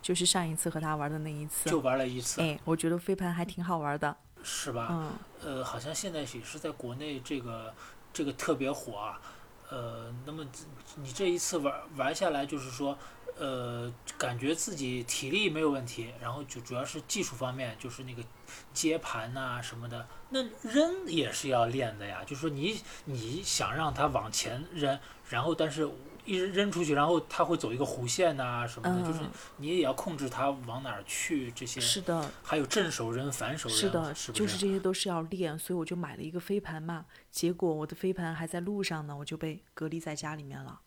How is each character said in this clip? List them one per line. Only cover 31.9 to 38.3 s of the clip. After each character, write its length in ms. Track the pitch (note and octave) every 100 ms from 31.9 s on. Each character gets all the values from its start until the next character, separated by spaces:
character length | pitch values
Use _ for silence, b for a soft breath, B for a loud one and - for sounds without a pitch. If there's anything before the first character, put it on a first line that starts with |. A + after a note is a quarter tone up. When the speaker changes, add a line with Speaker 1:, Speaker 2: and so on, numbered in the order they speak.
| G3+
Speaker 1:
的。 280 | F3+ E3 C#3+ B
Speaker 2:
还 140 | - D#3
有 80 | C3+
正 260 | A3 F3
手 200 | - A2+
扔、 200 | A#2 C#3
反 260 | C3+ A2+ D#3
手 120 | A#2
扔， 80 | G#2+
Speaker 1:
是 120 | G3+
的， 260 | F3 D#3 D3
Speaker 2:
是 160 | -
不 60 | -
是？ 60 |
Speaker 1:
就 40 | G#3
是 100 | F#3
这 100 | G3
些 120 | G3
都 140 | F#3+
是 140 | F#3+ G3
要 120 | E3+
练， 360 | D#3+ F#3 F3 D#3
所 180 | - F3+
以 40 |
我 60 | D#3+
就 100 | F3
买 200 | D#3+ C3
了 60 |
一 80 | D#3
个 100 | F3
飞 200 | - G3+
盘 220 | G3 D#3+
嘛。 240 | D#3+ E3 F3 B B
结 220 | - E3+
果 200 | F3 F3+
我 120 | D#3 D3+
的 80 | -
飞 160 | F#3
盘 220 | F#3 E3